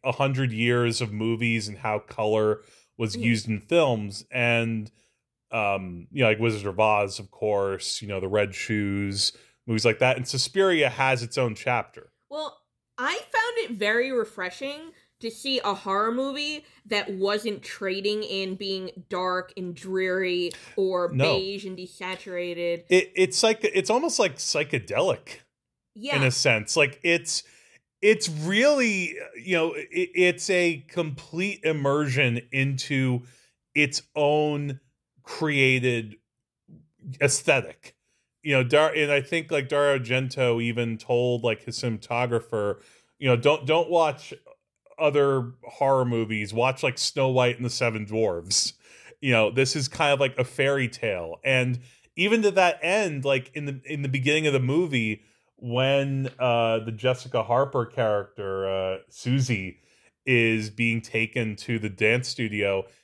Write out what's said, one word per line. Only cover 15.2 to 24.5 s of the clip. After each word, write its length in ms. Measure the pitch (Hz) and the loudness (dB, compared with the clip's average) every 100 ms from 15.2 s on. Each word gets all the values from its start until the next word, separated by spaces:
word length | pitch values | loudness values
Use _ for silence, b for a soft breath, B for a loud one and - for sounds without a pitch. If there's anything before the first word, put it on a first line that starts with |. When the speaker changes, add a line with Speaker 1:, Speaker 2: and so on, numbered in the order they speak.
Speaker 2:
to 100 | 226 | -12
see 300 | 226 277 262 | -8 -4 -2
a 100 | 208 | -2
horror 380 | 196 196 196 220 | -4 -2 0 0
movie 520 | 240 269 277 294 302 b b - | -2 -4 -4 -6 -8 b b -6
that 240 | 208 - | -4 -4
wasn't 520 | 190 196 208 226 202 | -2 0 0 -4 -8
trading 600 | - - 196 196 196 208 | -12 -8 -6 -2 -2 -4
in 300 | 214 190 190 190 | -4 -6 -6 -6
being 340 | 196 190 185 - - | -6 -6 -8 -14 -8
dark 440 | 180 185 180 180 - | -4 -2 -2 -6 -10
and 180 | 180 | -10
dreary 760 | 170 190 190 185 185 180 180 170 B B - | -10 -6 -2 0 0 0 -2 -4 B B -2
or 340 | 190 180 175 | 0 0 0
Speaker 1:
No. 260 | 131 156 147 | 2 2 2
Speaker 2:
beige 260 | 190 202 202 | -2 -8 -10
and 100 | 185 | -12
desaturated. 1080 | 180 - 185 185 202 175 175 170 170 170 - | -14 -12 -10 -10 -8 -6 -6 -4 -2 -4 4
Speaker 1:
It, 240 | 180 180 - | 4 4 0
it's 260 | 190 - | 2 4
like, 180 | 220 220 | 2 2
it's 280 | 208 190 - | 0 0 2
almost, 280 | 240 330 - | 0 2 0
like, 160 | 190 127 | 0 -2
psychedelic 1000 | - | -4